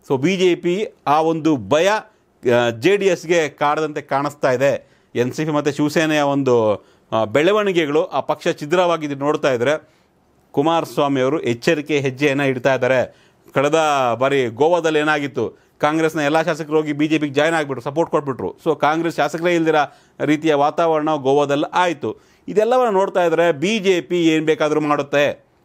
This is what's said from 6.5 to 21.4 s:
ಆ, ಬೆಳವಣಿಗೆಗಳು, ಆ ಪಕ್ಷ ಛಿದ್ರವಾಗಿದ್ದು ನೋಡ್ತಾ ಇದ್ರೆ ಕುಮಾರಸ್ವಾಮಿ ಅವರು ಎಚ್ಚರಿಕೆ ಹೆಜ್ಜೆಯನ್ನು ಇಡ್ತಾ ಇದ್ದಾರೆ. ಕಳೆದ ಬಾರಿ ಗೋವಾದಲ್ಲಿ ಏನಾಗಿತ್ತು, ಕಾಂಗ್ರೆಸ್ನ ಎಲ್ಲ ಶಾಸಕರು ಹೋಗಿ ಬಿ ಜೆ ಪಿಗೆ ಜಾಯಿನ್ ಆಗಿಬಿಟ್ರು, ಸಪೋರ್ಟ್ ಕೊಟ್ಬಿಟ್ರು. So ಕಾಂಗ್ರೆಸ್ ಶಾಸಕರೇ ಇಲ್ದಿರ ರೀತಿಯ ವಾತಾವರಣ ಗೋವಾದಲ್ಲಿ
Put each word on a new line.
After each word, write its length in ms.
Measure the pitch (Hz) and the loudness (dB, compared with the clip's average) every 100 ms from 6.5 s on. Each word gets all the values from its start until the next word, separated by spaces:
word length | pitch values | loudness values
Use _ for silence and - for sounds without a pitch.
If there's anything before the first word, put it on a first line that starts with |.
| 120 107 98 _ _ _ | 2 2 0 _ _ _
ಆ, 120 | 110 | -4
ಬೆಳವಣಿಗೆಗಳು, 800 | 107 123 165 214 202 170 147 151 | 0 2 2 2 0 0 0 0
ಆ 160 | 180 139 | -2 -4
ಪಕ್ಷ 280 | - 151 175 | -4 -4 -4
ಛಿದ್ರವಾಗಿದ್ದು 640 | 156 147 180 175 165 151 139 | -6 -2 0 2 0 -4 -4
ನೋಡ್ತಾ 360 | 143 151 156 | -2 0 0
ಇದ್ರೆ 360 | 123 123 156 - _ _ _ _ _ _ | 0 0 -2 -6 _ _ _ _ _ _
ಕುಮಾರಸ್ವಾಮಿ 680 | - 151 165 156 - 143 139 | -2 2 0 -2 -2 0 2
ಅವರು 200 | 131 156 | 0 0
ಎಚ್ಚರಿಕೆ 600 | 120 117 175 156 143 147 | -2 -2 0 0 0 -2
ಹೆಜ್ಜೆಯನ್ನು 460 | 135 127 143 135 139 | -2 0 0 0 -2
ಇಡ್ತಾ 280 | 127 135 | 0 0
ಇದ್ದಾರೆ. 560 | 131 123 131 110 _ _ _ - | 0 2 2 0 _ _ _ -6
ಕಳೆದ 200 | 147 143 160 156 143 123 113 | -2 2 2 2 2 0 0
ಬಾರಿ 280 | 135 139 120 | 0 0 -2
ಗೋವಾದಲ್ಲಿ 520 | 113 156 175 160 151 | 0 2 2 2 0
ಏನಾಗಿತ್ತು, 640 | 151 151 143 123 107 - _ _ | 0 0 -2 -4 -6 -8 _ _
ಕಾಂಗ್ರೆಸ್ನ 420 | 147 156 160 156 | 0 0 0 0
ಎಲ್ಲ 220 | 147 160 | 0 0
ಶಾಸಕರು 340 | 165 156 151 156 | 0 -4 -2 -2
ಹೋಗಿ 160 | 151 | -2
ಬಿ 160 | 143 151 | -2 0
ಜೆ 100 | 156 | 0
ಪಿಗೆ 160 | 147 | 0
ಜಾಯಿನ್ 220 | 135 156 165 | 0 0 0
ಆಗಿಬಿಟ್ರು, 280 | 147 123 | -4 -6
ಸಪೋರ್ಟ್ 260 | 143 143 165 | -6 -2 0
ಕೊಟ್ಬಿಟ್ರು. 460 | 160 143 117 92 - 170 | 0 -2 -6 -8 -4 -4
So 100 | 147 | 0
ಕಾಂಗ್ರೆಸ್ 400 | 147 160 165 160 | 0 0 -2 -2
ಶಾಸಕರೇ 380 | 147 165 175 | -4 0 0
ಇಲ್ದಿರ 200 | 170 160 156 135 - _ - | 2 2 2 0 -6 _ -6
ರೀತಿಯ 340 | 139 151 156 | -2 0 2
ವಾತಾವರಣ 600 | 143 143 147 165 156 156 | 2 2 2 0 0 0
ಗೋವಾದಲ್ಲಿ 560 | 151 131 143 | -2 0 2